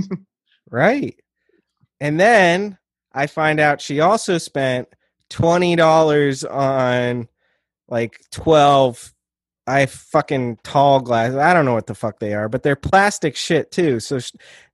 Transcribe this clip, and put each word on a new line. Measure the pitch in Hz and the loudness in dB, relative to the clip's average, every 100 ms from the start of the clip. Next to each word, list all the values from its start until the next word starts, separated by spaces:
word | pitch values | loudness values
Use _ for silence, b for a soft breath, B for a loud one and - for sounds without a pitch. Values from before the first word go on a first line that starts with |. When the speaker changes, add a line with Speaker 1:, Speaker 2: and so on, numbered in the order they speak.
| 190 | -8
Speaker 1:
<laughs> | 185 _ _ _ _ _ | -10 _ _ _ _ _
Speaker 2:
Right. | 117 170 277 123 - _ _ _ _ _ _ _ _ | -2 0 0 -6 -12 _ _ _ _ _ _ _ _
And | 147 156 | -6 2
then | 208 226 180 175 208 190 _ _ _ | 4 4 4 2 -4 -12 _ _ _
I | 131 147 | -8 -6
find | - 156 156 | -2 -2 2
out | 147 143 | 0 0
she | - 143 | -4 0
also | 165 220 - 170 | 2 0 -2 -4
spent | - 147 135 127 123 _ _ _ _ | -4 -4 -2 -2 -6 _ _ _ _
twenty | - 165 175 175 170 | -2 0 2 2 2
dollars | 160 160 156 147 143 135 | 4 4 4 2 0 -2
on, | 151 135 135 135 127 123 123 123 117 _ _ _ _ _ _ | -8 -4 -2 0 0 0 -2 -4 -8 _ _ _ _ _ _
like, | 120 117 - _ | -6 -6 -10 _
twelve | - - 156 143 139 131 117 - _ _ _ _ _ - | -6 2 4 6 4 2 -2 -16 _ _ _ _ _ -4
I | 139 | 0
fucking | 135 - _ 156 - 139 123 113 | 0 -4 _ -2 -2 -4 -4 -8
tall | - 143 143 135 | -4 2 4 4
glass. | 120 117 117 | 2 -2 0
I | 135 156 | 0 2
don't | 180 135 | 2 2
know | |
what | 117 - | -2 -6
the | |
fuck | 104 110 - | -8 -8 -8
they | 107 | -6
are, | 104 110 | -6 -4
but | 123 | -4
they're | 151 | -2
plastic | 139 - 190 202 - 160 - | -2 0 2 2 0 -6 -6
shit | - 160 - | -2 -2 -2
too. | - 165 120 | -2 -2 -2
So | - 135 | -4 -8
sh-, | - - b b b | -8 -18 b b b